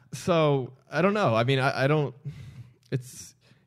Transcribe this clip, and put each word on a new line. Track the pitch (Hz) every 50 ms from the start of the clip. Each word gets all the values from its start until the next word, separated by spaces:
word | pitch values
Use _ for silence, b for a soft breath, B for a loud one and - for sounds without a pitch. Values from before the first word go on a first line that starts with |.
| _ -
So, | - - - 185 170 160 156 147 143 135 123 117 - _ _ -
I | 139 147 170
don't | 202 208
know. | 214 196 127 113
I | 110 120
mean, | 127 139 131
I, | 127 139 - 117 135
I |
don't, | 139 151 156 143 - - - - 143 B B B B B B B B B B B -
it's, | 147 131 - - - - - - _ _ b b b b b